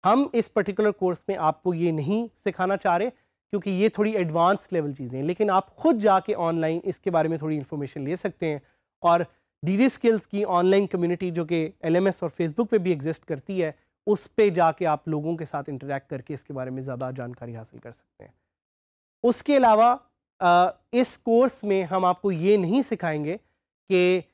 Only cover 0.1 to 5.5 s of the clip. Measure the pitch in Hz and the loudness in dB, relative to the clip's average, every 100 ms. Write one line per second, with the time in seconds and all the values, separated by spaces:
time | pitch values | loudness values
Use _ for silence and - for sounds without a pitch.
0.1 | 247 277 233 - 220 202 196 214 - 185 | 2 2 -2 0 -2 -2 0 0 0 -2
1.1 | 170 - 196 156 160 185 165 170 156 143 | -2 -6 -2 -2 0 -4 0 -2 0 -2
2.1 | 214 233 _ 202 180 185 196 196 175 240 | -2 -4 _ -8 -2 -2 0 0 0 -2
3.1 | _ _ _ _ 208 202 185 214 208 214 | _ _ _ _ -6 -4 0 0 2 -2
4.1 | 214 170 165 170 208 - 175 147 139 127 | 0 -2 2 2 0 -2 -4 -4 -8 -10
5.1 | 131 147 175 208 | -6 -4 -2 0